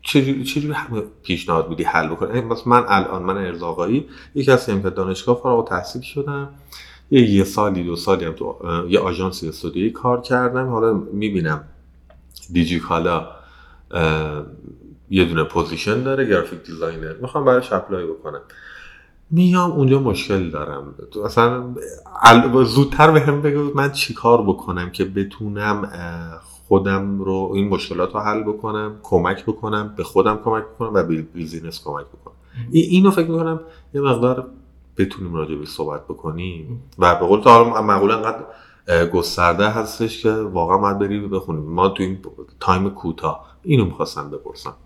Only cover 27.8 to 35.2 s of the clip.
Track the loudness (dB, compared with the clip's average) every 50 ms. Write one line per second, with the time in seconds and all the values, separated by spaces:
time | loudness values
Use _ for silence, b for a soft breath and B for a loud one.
27.8 | -2 -6 -4 -4 -4 -2 -2 -4 -4 -2 -2 -2 -2 -4 -6 -4 -6 -6 -6 -4
28.8 | -6 -6 -10 -14 -6 0 0 2 2 2 -2 -2 -4 -6 -6 -4 -4 -4 -4 -4
29.8 | -4 -6 -8 -8 -10 0 2 2 2 2 0 0 -2 -2 -2 -2 -4 -8 -10 -8
30.8 | -8 0 0 0 0 0 -2 -4 -4 -10 -12 -12 -12 -10 -10 -12 -12 -12 -14 -12
31.8 | -10 -10 -10 -10 -12 -14 -20 -20 _ -20 -20 _ B B B -14 -12 2 2 2
32.8 | 4 6 4 6 6 6 4 4 0 0 0 -2 -2 -2 -4 -6 B B B B
33.8 | B B -6 -2 2 2 2 4 2 0 0 0 -6 -12 -16 -20 -20 _ _ -20
34.8 | _ _ _ -2 -2 -2 -2 -10